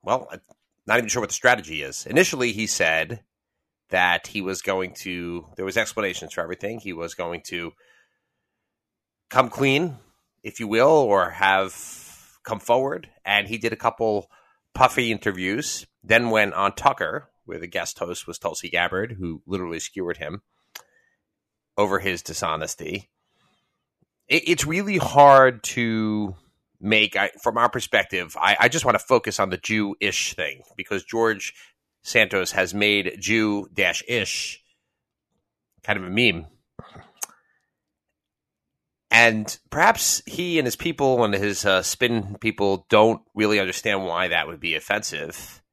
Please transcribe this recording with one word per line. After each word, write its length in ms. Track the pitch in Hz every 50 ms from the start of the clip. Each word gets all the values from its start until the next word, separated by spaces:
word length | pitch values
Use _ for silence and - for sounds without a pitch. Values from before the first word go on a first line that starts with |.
well, 260 | _ - 160 160 160 - - - _ _ _ _ _ _ _ _ _
not 120 | - 107 123
even 100 | 117 104
sure 120 | 120 123
what 100 | 107 98
the 40 | -
strategy 480 | - - 123 123 113 82 80 80 76
is. 240 | 71 67 - - -
Initially, 460 | 69 107 156 185 - - 135 127 120
he 140 | 95 107 110
said 560 | 98 - - 92 80 80 80 80 80 117 110 _ _ _ _ _ _ _ _ _ _ _ _ _ _
that 380 | 95 90 90 90 87 85 - -
he 120 | - 107
was 220 | 92 95 95 -
going 320 | - 98 95 95 92 87 -
to, 520 | - - 95 90 90 87 87 85 87 82 - -
there 80 | - 95
was 120 | 95 95
explanations 560 | 113 107 - - 113 104 95 92 - 87 78
for 100 | - -
everything. 360 | 82 82 92 - - 101 117 113
He 140 | - 98
was 220 | 85 82 85 82 -
going 280 | - 87 85 87 82 _
to 260 | - 90 87 85 82 _ _ _ _ _ _ _ _ _ _ _ _ _ _ _ _ _ _ _ _ _ _ _ _ _ _ _ _ _ _ _ _
come 220 | - 127 131 120
clean, 460 | - - 139 135 135 147 151 160 135 113 _ _ _ _ _ _ _ _ -
if 160 | 107 - -
you 80 | 117 101
will, 200 | 107 113 127 147
or 420 | 160 151 135 110 101 95 90 85
have 440 | 90 - 98 95 98 95 95 95 - - - - - - - - - - _ _ _ _ _
come 160 | - 117 98
forward. 500 | - - 117 131 131 139 - - - - _ _ _
And 240 | 95 101 104 101 98
he 100 | 110 107
did 140 | 110 113
a 40 | 113
couple 540 | - - 117 - - 117 110 107 101 - _ _ _ _ _ _ _ _ _ _
puffy 360 | - 131 123 - 131 123 117
interviews, 760 | 110 98 - 110 92 92 92 92 101 135 151 - - - - _ _ _ -
then 260 | 90 110 117 120 117
went 240 | 113 110 104 101 -
on 220 | 85 98 98 -
Tucker, 520 | - - 139 131 - 90 78 110 147 - _ _ _ _
where 140 | - 85 85
the 80 | 82
guest 320 | 87 - 92 82 - - -
host 300 | 98 85 90 - - -
was 100 | 85 -
Tulsi 320 | - 87 80 - - 87
Gabbard, 460 | 87 87 87 87 92 92 107 120 117 95
who 240 | 92 85 80 - _
literally 360 | - 95 95 90 85 82 82
skewered 380 | - - _ 95 92 87 85 -
him 240 | 73 76 87 101 _ _ _ _ _ _ _ - _ _ _ _ _ _ _ _ _ _ _ _ _ _ _ _ _ _ _
over 220 | - 104 98 98 92
his 240 | 90 95 90 85
dishonesty. 880 | - - - - 101 82 78 80 78 - - _ 76 76 90 95 - _ _ _ _ _ _ _ _ _ _ _ _ _ _ _ _ _ _ _ _ _ _ _ _ _
It, 200 | 139 165 - 156
it's 180 | 175 - -
really 320 | 151 156 185 202 208 202 175
hard 640 | - - - 143 143 143 139 135 131 131 120 110 -
to 680 | - - 123 120 113 113 110 110 107 107 107 104 98 92 - _ _ _ _ _ _ _ _
make, 360 | - 104 110 107 107 101 -
I, 140 | 98 101 - - -
from 160 | - 120 110 120
our 100 | 117 120
perspective, 680 | - 123 - - - 104 95 - - 90 87 - - -
I, 180 | 82 98 104 -
I 80 | 117 123
just 160 | 135 165 -
wanna 160 | 127 110 -
focus 400 | - - 131 117 - 110 - -
on 100 | 101 95
the 60 | 90
Jewish 800 | 90 - - 110 107 104 98 - _ 104 101 90 - - - -
thing 280 | - 85 71 69 - - _ _
because 260 | - 95 - 104 95
George 520 | - - - 113 113 113 110 95 - - - - - _ _ _ _ _ _ _
Santos 500 | _ - - 117 107 - - 98 90 -
has 200 | - 98 92 87
made 440 | 95 104 104 104 104 101 92 90 - -
Jew-ish 1400 | 80 92 113 113 110 107 104 101 95 92 90 98 95 90 - - - - 120 117 98 - - - - - - - _ _ _ _ _ _ _ _ _ _ _ _ _ _ _ _ _ _ _ _ _ _ _ _
kind 160 | - - 107 101
of 60 | 92
a 60 | 87
meme. 360 | 95 113 123 113 87 82 80 - _ _ _ _ _ - - - - - - _ _ _ - _ _ _ _ _ _ _ _ _ _ _ _ _ _ _ _ _ _ _ _ _ _ _ _ _ _ _ _ _ _ _ _ _ _ _ _ _
And 480 | 110 117 117 117 110 110 107 - - - _ _
perhaps 520 | - 147 170 214 226 - - - - - -
he 320 | - - - 180 180 170 160
and 80 | 135
his 100 | 120 -
people 480 | - - 170 156 - 143 135 131 120 117
and 100 | 104 101
his, 300 | 95 101 104 98 - -
uh, 180 | 101 95 92
spin 540 | 92 - - _ 127 120 120 113 98 98 101 -
people 460 | - 113 107 - 101 98 98 92 _ _
don't 340 | 113 107 110 113 110 - _ _ _
really 240 | 104 107 104 107 101
understand 460 | 95 92 90 - - 113 101 98 95
why 240 | 87 85 87 92 87
that 180 | 85 85 76
would 140 | 78 85 76
be 160 | 82 85 78
offensive. 840 | 76 - - 104 107 107 - - 73 76 80 - - - - - - _ _